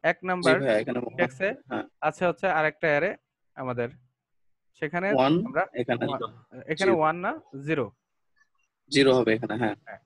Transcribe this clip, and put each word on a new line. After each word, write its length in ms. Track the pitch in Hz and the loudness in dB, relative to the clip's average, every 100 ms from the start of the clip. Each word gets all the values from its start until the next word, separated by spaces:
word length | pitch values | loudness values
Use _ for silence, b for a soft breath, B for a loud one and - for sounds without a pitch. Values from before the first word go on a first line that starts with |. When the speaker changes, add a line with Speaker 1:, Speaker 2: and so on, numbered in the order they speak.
Speaker 1:
এক 140 | 160 180 | -2 -2
number 340 | 185 180 175 160 | -4 0 2 2
Speaker 2:
জি 40 | |
ভাইয়া, 160 | 135 107 | 2 0
এখানে 200 | 131 123 | 0 -6
Speaker 1:
ইনডেক্সে 480 | 120 - 175 - 190 262 | -6 -4 -4 -2 -4 -4
Speaker 2:
হ্যাঁ। 200 | - 107 - _ | -8 -8 -8 _
Speaker 1:
আছে 220 | 151 - 180 | -4 0 -2
হচ্ছে 200 | 165 190 | 0 0
আরেকটা 380 | 156 156 151 165 | 2 0 0 0
array 220 | 147 180 - _ _ _ - | 2 0 -4 _ _ _ -10
আমাদের। 320 | 131 123 120 - _ _ _ _ _ _ _ _ | -6 -4 -6 -8 _ _ _ _ _ _ _ _
সেখানে 260 | 151 175 196 | -6 -4 0
Speaker 2:
ওয়ান, 260 | 135 135 170 | 2 4 2
Speaker 1:
আমরা 240 | 226 160 190 | 0 -2 -4
Speaker 2:
এখানে 300 | 123 123 117 | -4 -4 -2
Speaker 1:
ওয়া-, 160 | 117 135 113 - _ 127 - | -2 -4 -8 -12 _ -20 -8
এখানে 220 | 156 190 | 0 2
Speaker 2:
জিরো। 80 | 160 | 4
Speaker 1:
ওয়ান 180 | 156 170 | 2 0
না 160 | 196 311 _ 139 | -6 -6 _ -12
জিরো? 220 | 139 156 107 _ _ _ _ _ _ _ _ _ _ | -4 -2 -2 _ _ _ _ _ _ _ _ _ _
Speaker 2:
জিরো 200 | 135 135 | 4 6
হবে 160 | 127 113 | 6 4
এখানে, 220 | 110 113 | 2 -2
হ্যাঁ। 220 | 110 110 101 | -2 -2 -4
Speaker 1:
হ্যাঁ। 200 | - 101 | -12 -18